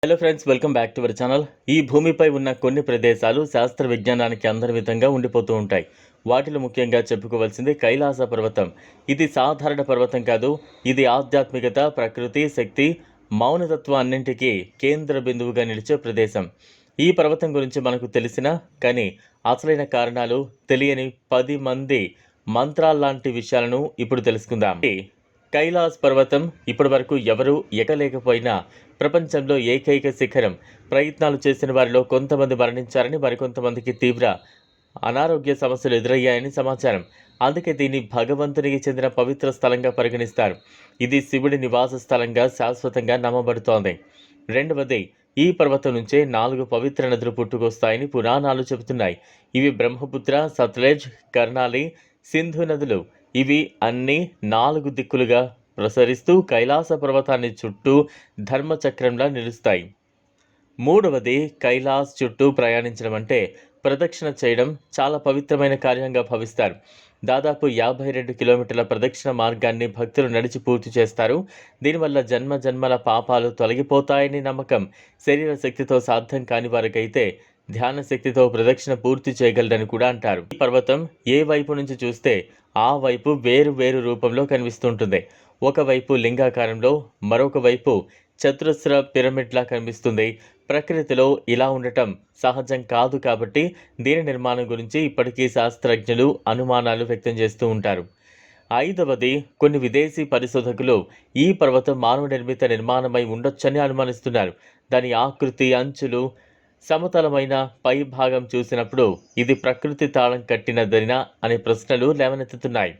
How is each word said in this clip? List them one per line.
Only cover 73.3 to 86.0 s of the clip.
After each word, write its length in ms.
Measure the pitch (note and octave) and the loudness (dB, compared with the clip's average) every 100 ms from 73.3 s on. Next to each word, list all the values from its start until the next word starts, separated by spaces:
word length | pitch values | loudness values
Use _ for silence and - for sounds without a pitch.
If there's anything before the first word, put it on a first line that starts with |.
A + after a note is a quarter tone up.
| B2 A#2 A#2 | 0 0 0
తొలగిపోతాయని 800 | A2+ B2 C#3+ C#3 C#3 C#3 C#3 C#3+ C3+ | -2 0 2 0 2 0 0 -2 -6
నమ్మకం. 340 | C3 C3+ B2+ F#2+ _ _ _ - | -6 -2 -2 -2 _ _ _ 0
శరీర 260 | C#3+ D#3 C#3+ | 0 0 -2
శక్తితో 340 | C3+ - C3+ C3 B2 | -4 -4 0 0 2
సాధ్యం 340 | A#2 A#2 C3+ B2 | -2 0 -8 -2
కాని 180 | A#2+ A#2+ A#2 | -2 2 2
వారికైతే 500 | A2 A2+ A2 C#3 G#2+ - _ _ - G#2+ | 2 -2 -2 0 0 -2 _ _ -12 -4
ధ్యాన 240 | B2 C#3+ C3+ | -2 -2 -4
శక్తితో 320 | C3 C3+ B2+ B2+ | -4 -2 4 4
ప్రదక్షిణ 400 | A2+ A2+ C3 - B2+ | 4 2 2 0 -2
పూర్తి 280 | B2 C3+ C#3 B2 | 0 0 -2 2
చేయగలరని 440 | B2 A2 A2+ A2 G#2+ | 2 4 2 0 0
కూడా 160 | A2+ B2 | 0 0
అంటారు. 280 | A#2+ A2 F#2 F2 | 0 -2 -4 -6
ఈ 100 | - | -2
పర్వతం 360 | C3 B2+ B2 C#3 E3 _ - C3+ | 2 2 2 -2 -2 _ 0 2
ఏ 20 | D3+ | 2
వైపు 200 | D3 C#3+ D3 | 0 -2 -6
నుంచి 160 | C#3 B2+ | -6 -6
చూస్తే 300 | B2 A#2 C#3+ G#2 F2 _ _ - A2+ | -6 -2 0 0 -2 _ _ 0 0
ఆ 40 | C#3+ | 2
వైపు 260 | C3 B2 C#3+ D3 | 0 0 0 0
వేరు 260 | A#2+ B2+ D3 C3+ | 4 4 4 4
వేరు 220 | B2+ C3 A#2+ | 0 2 -2
రూపంలో 340 | A#2+ A#2+ A#2+ C#3 | 0 0 0 0
కనిపిస్తుంటుంది. 720 | C3+ A#2+ A#2 B2 A2 G#2+ F#2 - - _ _ C3 | 0 -2 -2 -2 0 0 0 -2 -20 _ _ 0
ఒకవైపు 440 | C#3+ C#3 C3 | 2 2 0